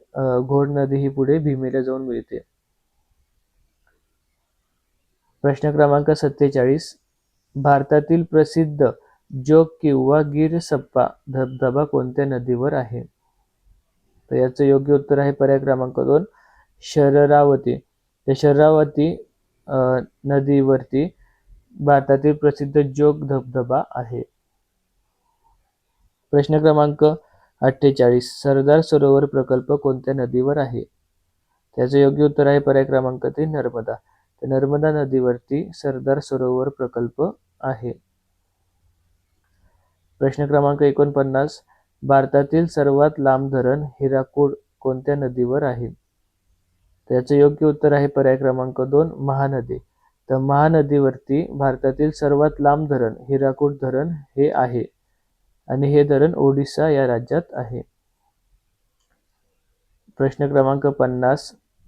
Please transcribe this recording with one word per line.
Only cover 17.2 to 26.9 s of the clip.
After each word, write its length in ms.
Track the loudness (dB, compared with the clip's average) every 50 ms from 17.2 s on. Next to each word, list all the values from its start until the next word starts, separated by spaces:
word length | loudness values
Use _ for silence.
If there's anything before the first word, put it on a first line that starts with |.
| 4 6 4 4 4 4 2 2 0 -4 -6 -6 _ _ _ _ _ _ _ _ -4 -4
त्या 60 | -2 0
शरावती, 880 | 2 2 4 6 4 4 4 4 2 0 0 -2 -2 -2 -2 -6 -14 _ _ _ _ _ _ _ _
अ, 80 | -6 -4 -2 0 0 0 -2 -4 -8 _ _ -4
नदीवरती 920 | -2 -2 0 0 2 2 2 2 2 0 0 -2 -4 -4 -4 -4 -4 _ _ _ _ _ _ _ _ -20 _ _ _ -12 -4
भारतातील 540 | 0 2 2 2 4 2 0 2 2 0 0
प्रसिद्ध 480 | 2 0 -2 -2 -2 -6 -2 0 0 0 0 0
जोग 300 | 0 2 2 2 0 -4
धबधबा 560 | -6 -6 -6 -6 -6 -6 -6 -4 -2 -4 -4 -4 -6
आहे. 320 | -10 -12 -10 -8 -10 -10 -12 _ _ _ _ _ _ _ _ _ _ _ _ _ _ _ _ _ _ _ _ _ _ _ _ _ _ _ _ _ _ _ _ _ _ _ _ _ _ _ _ -2
प्रश्न 280 | 0 0 2 2 0 2
क्रमांक 460 | 2 2 2 2 2 0